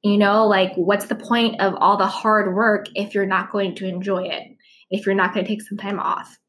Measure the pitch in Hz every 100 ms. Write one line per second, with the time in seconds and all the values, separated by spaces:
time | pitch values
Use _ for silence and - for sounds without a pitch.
0 | 208 202 202 214 220 196 185 185 175 202
1 | - 220 - 233 233 226 196 175 185 196
2 | 190 - 220 214 196 185 226 208 - -
3 | 208 202 196 190 190 208 196 - 185 180
4 | 196 185 185 - - - _ _ _ 202
5 | 202 196 185 196 190 214 - 202 202 202
6 | - - - -